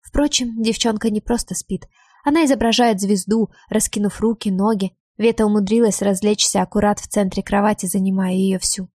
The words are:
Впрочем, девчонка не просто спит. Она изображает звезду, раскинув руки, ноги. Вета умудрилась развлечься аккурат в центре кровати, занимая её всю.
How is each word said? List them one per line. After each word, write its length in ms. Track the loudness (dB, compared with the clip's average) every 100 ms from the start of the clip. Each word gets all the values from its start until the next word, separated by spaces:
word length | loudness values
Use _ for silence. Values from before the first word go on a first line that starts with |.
Впрочем, 600 | -4 -2 0 0 -4 -2
девчонка 500 | -2 0 0 0 -2
не 100 | -2
просто 340 | -2 -4 -4
спит. 320 | -10 -8 -8 -10 _ _ _
Она 200 | 0 2
изображает 560 | 4 2 2 2 2 2
звезду, 500 | 0 -2 0 0 -2 _ _
раскинув 500 | -2 -2 -2 -4 0
руки, 300 | -2 -2 -2
ноги. 420 | 0 0 0 -4 _ _ _
Вета 300 | 0 2 2
умудрилась 560 | 2 2 2 2 2
развлечься 600 | 0 0 0 0 0 0
аккурат 360 | -2 0 0 0
в 80 | -2
центре 360 | -2 -2 -2
кровати, 440 | -2 0 0 0 -4
занимая 480 | -2 0 0 0
её 240 | 0 0 0
всю. 300 | -4 -6 -8